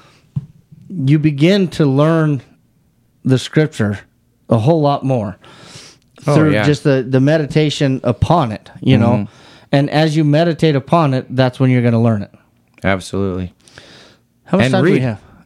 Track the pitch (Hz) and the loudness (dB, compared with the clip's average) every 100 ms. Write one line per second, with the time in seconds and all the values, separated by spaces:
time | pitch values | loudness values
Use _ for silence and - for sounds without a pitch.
0 | _ _ _ - - _ _ - - 180 | _ _ _ -12 -12 _ _ -20 -14 -4
1 | 135 156 151 139 165 202 180 - 147 135 | 0 2 2 2 2 2 0 0 0 2
2 | 156 165 156 139 - _ _ _ _ _ | 2 2 0 -2 -6 _ _ _ _ _
3 | _ _ - 131 - 156 156 - 104 98 | _ _ -2 -2 0 -2 -2 -2 -4 -4
4 | - _ _ _ - 117 117 165 143 139 | -12 _ _ _ -2 0 2 2 0 -2
5 | 135 127 101 - - - - - - _ | -2 -2 -4 -10 -20 -20 -20 -20 -20 _
6 | _ _ - 151 156 107 107 143 151 131 | _ _ 0 2 2 2 0 0 0 -2
7 | 127 131 139 160 139 151 151 - 139 131 | 0 0 2 0 0 -2 -2 0 -2 -2
8 | - - - 165 123 104 - - - 107 | -2 -2 0 0 -2 -6 -14 -6 0 2
9 | 117 104 101 - - - - 143 143 147 | 2 0 -4 -12 -20 -20 -4 -2 0 0
10 | 160 151 151 147 170 156 160 139 - 170 | 0 0 2 2 0 0 0 0 0 0
11 | 147 131 - 127 127 - 131 127 120 117 | 0 -2 -4 -2 -2 0 0 2 2 2
12 | 117 107 101 - _ _ _ _ 92 95 | 2 0 -6 -16 _ _ _ _ -4 -4
13 | - 95 98 92 90 _ _ - - - | -4 -6 -4 -6 -8 _ _ -20 -20 -20
14 | - _ _ _ - 180 131 190 165 190 | -20 _ _ _ -4 0 2 2 2 0
15 | 127 104 - - | -2 -6 -12 -18